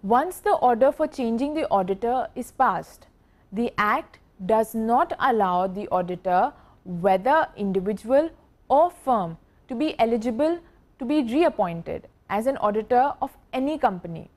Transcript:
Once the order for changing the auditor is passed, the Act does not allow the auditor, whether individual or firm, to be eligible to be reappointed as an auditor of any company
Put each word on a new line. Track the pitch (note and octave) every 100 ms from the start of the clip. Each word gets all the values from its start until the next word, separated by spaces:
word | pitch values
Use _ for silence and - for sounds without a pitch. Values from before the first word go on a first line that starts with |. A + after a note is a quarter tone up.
Once | G3 A#3+ D#4+ -
the | G#4
order | G4+ B3 A#3 C4
for | D4+ D4+
changing | - A#3 A3+ C#4
the | D4+ D4+
auditor | G3 F#3 G3 A#3 B3+ -
is | - A#3+
passed, | _ B3+ F#3 D#3+ - - _ _ _ _
the | F#3+ A#3+ -
Act | G#3 B3+ D#4+ - _ _
does | F#3 A3 A3
not | A3+ A3 A#3+ D4+ -
allow | C4 A#3 F#3+ F3+ F#3+
the | F#3 G#3
auditor, | F#3 F3+ F3+ F#3 F3+ A#3+ - - _
whether | - F3 F#3+ F#3+ G#3+ D#4 D#4 -
individual | G3+ F#3+ F#3 G#3 A3 C4+ D#4+ - _ _ _
or | C4+ F4
firm, | - - A#3 E3+ E3 _ _ _
to | A#3
be | D4+ -
eligible | A#3 A#3 A3+ A3+ D#4 E4+ - _ _ _
to |
be | A#3+ D4+
reappointed | A#3+ B3+ E4 - F#3+ E3+ E3 D#3 - _ _
as | G3 A#3
an | C#4
auditor | G#3+ G#3 G#3+ B3 C#4 -
of | C4+ - _
any | B3+ C4+ D#4
company | B3 F#3 F3 E3 -